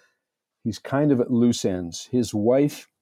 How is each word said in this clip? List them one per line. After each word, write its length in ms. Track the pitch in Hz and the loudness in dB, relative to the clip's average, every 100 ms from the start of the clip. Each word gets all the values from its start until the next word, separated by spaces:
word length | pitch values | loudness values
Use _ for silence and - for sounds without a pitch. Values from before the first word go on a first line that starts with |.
| _ _ _ _ _ _ | _ _ _ _ _ _
he's 160 | 117 104 | -8 -8
kind 320 | - 135 151 | -4 0 2
of 100 | 131 | 2
at 100 | 120 | 2
loose 340 | 120 120 120 | 2 2 2
ends. 440 | 117 90 87 82 - | -2 -4 -6 -10 -6
His 200 | 127 110 | -4 -2
wife, 540 | 107 104 131 147 - - _ | 0 2 4 2 -2 -18 _